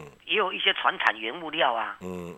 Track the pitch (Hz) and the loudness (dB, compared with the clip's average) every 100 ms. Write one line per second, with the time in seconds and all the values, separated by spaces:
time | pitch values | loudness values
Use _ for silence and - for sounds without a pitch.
0 | 143 - - 185 185 196 190 - 135 180 | -12 -14 -2 0 2 2 2 2 2 4
1 | 113 110 110 165 156 156 143 113 104 98 | 2 2 -2 -6 -6 0 2 2 -2 -6
2 | 90 90 87 | -8 -8 -8